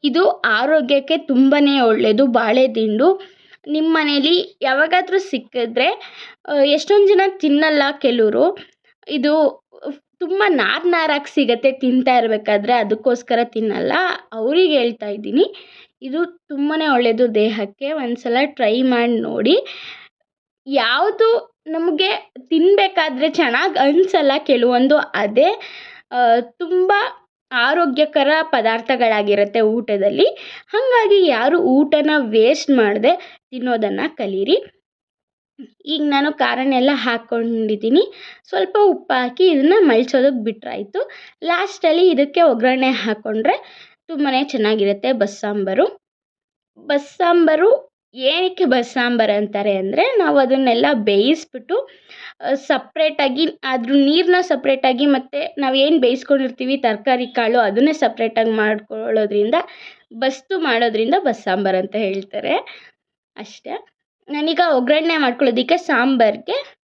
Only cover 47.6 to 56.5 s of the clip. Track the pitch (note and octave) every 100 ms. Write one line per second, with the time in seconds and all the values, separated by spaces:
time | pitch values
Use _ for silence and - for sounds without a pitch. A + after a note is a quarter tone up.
47.6 | F#4+ C5+ - _ _ A#3+ C4 D#4+ F#4 F#4
48.6 | F4 B3+ A#3+ C4 A#3+ A#3+ A3 G#3 G#3 G#3
49.6 | G#3 G3 F#3+ A3 A4+ B4 E4 C#4+ B3+ C4+
50.6 | C4 A#3 C#4 C#4 G#3 G3+ A#3 D#4+ - C4
51.6 | B3+ G4 - - _ - - - - C4+
52.6 | C#4 C#4+ - - D#4 D#4 C#4 B3+ D#4+ -
53.6 | C4 C4 A#3 C#4 C#4 D#4 F4 F4+ F4+ D4
54.6 | C#4 C4 C4 B3 D4 C4+ C4 C#4+ D4+ -
55.6 | C4+ C4+ C#4 D#4 B3 C4 - C#4 C4